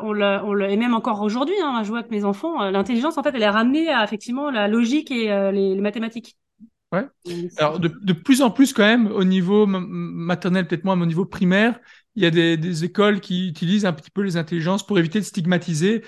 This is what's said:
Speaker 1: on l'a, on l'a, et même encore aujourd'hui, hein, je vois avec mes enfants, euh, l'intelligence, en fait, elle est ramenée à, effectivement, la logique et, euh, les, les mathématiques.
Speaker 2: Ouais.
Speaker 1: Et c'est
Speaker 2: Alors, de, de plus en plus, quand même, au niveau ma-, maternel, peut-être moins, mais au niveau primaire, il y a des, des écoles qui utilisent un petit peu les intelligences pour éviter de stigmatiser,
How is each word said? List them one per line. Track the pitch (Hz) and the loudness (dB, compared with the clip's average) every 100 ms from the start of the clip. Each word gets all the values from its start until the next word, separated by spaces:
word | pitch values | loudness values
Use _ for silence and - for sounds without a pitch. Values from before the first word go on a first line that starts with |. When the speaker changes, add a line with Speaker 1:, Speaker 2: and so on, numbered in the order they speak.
Speaker 1:
on | 214 | -2
l'a, | 208 202 196 | 0 0 0
on | 214 | -2
l'a, | 202 196 | -2 0
et | 202 | 0
même | 240 | 0
encore | 226 247 208 | 0 0 -2
aujourd'hui, | 208 226 285 403 | -2 -2 -2 0
hein, | 311 240 | 0 -2
je | 202 | -4
vois | 233 | -6
avec | 233 | -6
mes | 214 | -4
enfants, | 202 202 320 320 | -2 -2 -4 -4
euh, | 196 | -2
l'intelligence, | 196 196 233 285 320 | 0 0 0 -2 -2
en | |
fait, | 285 | -4
elle | 269 | 0
est | 208 | 0
ramenée | 208 233 294 320 | 2 2 2 0
à, | 262 | 0
effectivement, | 208 208 - 247 294 | -2 -4 -8 -6 -4
la | 240 202 | -2 0
logique | 226 233 294 302 | 2 2 0 -2
et, | 254 220 | -4 -2
euh, | 202 196 | 0 0
les, | 196 196 | 0 0
les | 190 | 0
mathématiques. | 208 214 226 226 - _ _ _ 226 _ _ | -2 -4 -8 -10 -16 _ _ _ -20 _ _
Speaker 2:
Ouais. | 175 277 _ | -6 -6 _
Speaker 1:
Et | 175 175 175 | -10 -8 -6
c'est | - | -2
Speaker 2:
Alors, | 151 160 | -2 0
de, | 165 | -4
de | - 196 | -4 -2
plus | 175 - 254 | -2 2 4
en | 254 | 4
plus, | - 262 | 4 2
quand | - | 4
même, | 208 240 208 | 4 4 2
au | 202 | 2
niveau | 190 185 175 208 208 | 2 2 2 4 4
ma-, | 190 | 0
maternel, | 180 175 170 170 170 175 185 185 180 | -4 -8 -8 -6 -4 -2 0 0 0
peut-être | 160 | -2
moins, | 190 | 0
mais | 185 | 0
au | 170 | 2
niveau | 165 | 0
primaire, | 185 - 180 190 226 233 - - _ | -2 0 2 4 4 0 -8 -20 _
il | - | 0
y | 175 | 2
a | |
des, | 165 165 165 | 4 4 2
des | 165 170 | 0 -2
écoles | 170 180 208 208 | -2 2 2 2
qui | - 180 185 | -2 -4 -4
utilisent | 156 170 208 196 | -4 0 0 0
un | |
petit | 160 - | -2 -6
peu | - | -4
les | 202 170 | -2 -2
intelligences | 160 170 160 196 - | -4 -4 -2 -2 0
pour | 202 | 0
éviter | 165 214 | 2 0
de | |
stigmatiser, | 185 - 165 180 175 156 180 220 | -4 -4 0 0 0 0 0 0